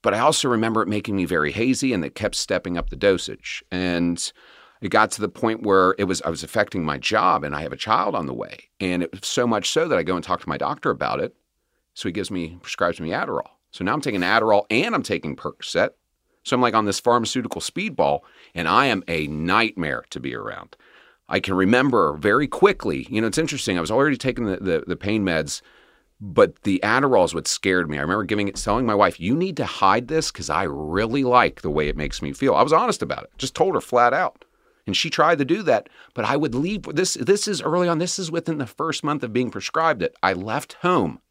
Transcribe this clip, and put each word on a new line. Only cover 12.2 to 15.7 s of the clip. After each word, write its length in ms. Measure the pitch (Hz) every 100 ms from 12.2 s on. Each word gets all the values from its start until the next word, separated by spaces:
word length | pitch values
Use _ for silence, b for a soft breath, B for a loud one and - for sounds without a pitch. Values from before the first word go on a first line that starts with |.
| 92
me, 260 | 95 82 87
prescribes 360 | - - 87 85
me 120 | 80
Adderall. 400 | 107 160 87 - _ _
So 120 | -
now 80 | 92
I'm 80 | 143
taking 220 | 139 101
Adderall 420 | 90 113 110 104 -
and 240 | 110 214
I'm 80 | 208
taking 340 | - 90 76 69
Percocet. 540 | - - -